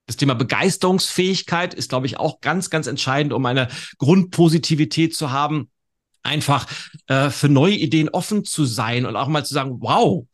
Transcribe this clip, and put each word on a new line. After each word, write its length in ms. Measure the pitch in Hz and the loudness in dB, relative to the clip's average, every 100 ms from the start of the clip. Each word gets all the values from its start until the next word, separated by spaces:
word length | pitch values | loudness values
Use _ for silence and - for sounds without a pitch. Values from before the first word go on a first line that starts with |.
| - | -14
Das 120 | 113 | -2
Thema 180 | 139 117 | 0 0
Begeisterungsfähigkeit 1400 | 123 104 185 - 185 185 - - 185 185 - 170 180 | -2 0 0 0 2 0 0 0 0 -2 -2 -4 -4
ist, 160 | - - | -6 -6
glaube 160 | 131 131 | -4 -4
ich, 140 | - | -4
auch 220 | - - | -4 -4
ganz, 280 | 139 175 180 | -2 -2 -2
ganz 160 | 160 151 | -4 -4
entscheidend, 480 | 143 - 139 147 | -4 -2 0 0
um 120 | 120 131 | 0 0
eine 240 | 131 123 - - - | 0 -2 -6 -14 0
Grundpositivität 1160 | 135 190 180 - 170 160 - 151 151 156 160 - | 4 4 4 4 4 4 2 0 0 0 -2 -2
zu 160 | 147 | -4
haben. 400 | 139 147 151 113 _ _ _ _ _ | -2 -2 -4 -6 _ _ _ _ _
Einfach, 460 | 120 143 131 139 - - - - - | -4 -2 2 0 -2 -12 -14 -14 -2
äh, 220 | 135 139 | 0 0
für 200 | - 147 | 2 4
neue 260 | 135 170 208 | 6 4 2
Ideen 340 | 143 160 156 | 2 2 0
offen 340 | - 170 208 202 | -2 -2 -4 -2
zu 200 | - 139 | -2 -2
sein 400 | 107 113 120 120 | -2 -2 -2 -2
und 100 | 110 | -2
auch 120 | 135 | -2
mal 180 | 151 - | -2 -2
zu 80 | |
sagen, 240 | 143 135 120 | -4 -4 -4
„Wow, 460 | 117 175 233 180 - | 0 4 4 2 -4